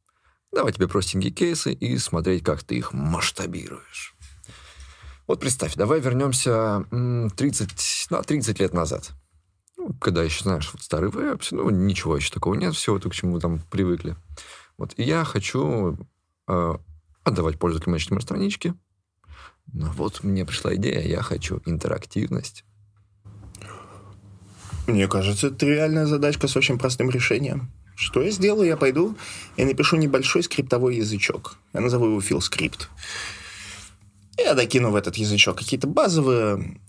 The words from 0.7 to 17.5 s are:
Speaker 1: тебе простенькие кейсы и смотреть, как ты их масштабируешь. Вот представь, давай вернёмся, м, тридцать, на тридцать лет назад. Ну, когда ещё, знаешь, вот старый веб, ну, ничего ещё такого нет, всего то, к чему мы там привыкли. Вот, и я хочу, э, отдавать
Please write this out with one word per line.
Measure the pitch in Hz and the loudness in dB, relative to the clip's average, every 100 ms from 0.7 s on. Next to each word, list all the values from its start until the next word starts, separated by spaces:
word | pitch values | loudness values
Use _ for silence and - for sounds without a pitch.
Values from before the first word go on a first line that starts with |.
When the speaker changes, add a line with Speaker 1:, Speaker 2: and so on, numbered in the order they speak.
| 107 | 0
Speaker 1:
тебе | 92 | 0
простенькие | 101 92 95 - | 2 0 0 -2
кейсы | - 170 165 - | 0 0 0 -2
и | - 120 123 | -2 -2 -2
смотреть, | - 85 82 90 | -2 0 0 0
как | 76 73 | 0 -2
ты | - 60 | -2 -4
их | - | -4
масштабируешь. | 62 73 82 - - 90 87 - 67 - - - - - - - - - - - - - - - | -4 -2 0 -2 -4 -6 -8 -10 -14 -16 -16 -16 -18 -20 -20 -20 -20 -20 -20 -20 -20 -20 -8 -4
Вот | - | -2
представь, | 120 131 78 - | 0 -2 -2 0
давай | 104 160 | 2 2
вернёмся, | 131 123 139 127 131 113 110 104 95 | 2 2 2 2 2 2 2 0 -2
м, | 120 123 120 113 | -2 0 0 -2
тридцать, | - 139 135 107 - - - - | 0 0 0 -4 -4 -4 -4 -2
на | 170 | -2
тридцать | - 151 117 - | 0 0 0 2
лет | 95 | 2
назад. | 87 80 - - - _ _ _ _ _ - | 2 0 -2 -8 -18 _ _ _ _ _ -10
Ну, | 339 - | -8 -4
когда | - 85 | 0 0
ещё, | 82 - | 0 -2
знаешь, | 98 85 73 | -2 -2 -4
вот | - | -10
старый | - 78 92 | -6 -2 -2
веб, | - 285 - - | -2 -4 -4 -4
ну, | - - | -2 0
ничего | 95 98 92 80 73 | 2 2 0 0 -2
ещё | - | -2
такого | - - 92 | -2 -2 0
нет, | 180 | 0
всего | 160 - 98 | 0 0 0
то, | 92 | -2
к | |
чему | - 90 | -4 -2
мы | 87 | 0
там | 85 82 82 | 0 -2 -2
привыкли. | 98 92 85 80 80 - - - - - - | 0 0 0 -4 -10 -12 -20 -18 -20 -20 -12
Вот, | - - | -8 -4
и | |
я | 120 160 | 0 0
хочу, | 156 - - 131 147 120 92 78 - _ _ _ - | 0 -2 -2 -2 0 0 0 -4 -10 _ _ _ -4
э, | 90 85 78 - - _ _ | 0 0 -4 -10 -20 _ _
отдавать | - 90 80 | -2 0 0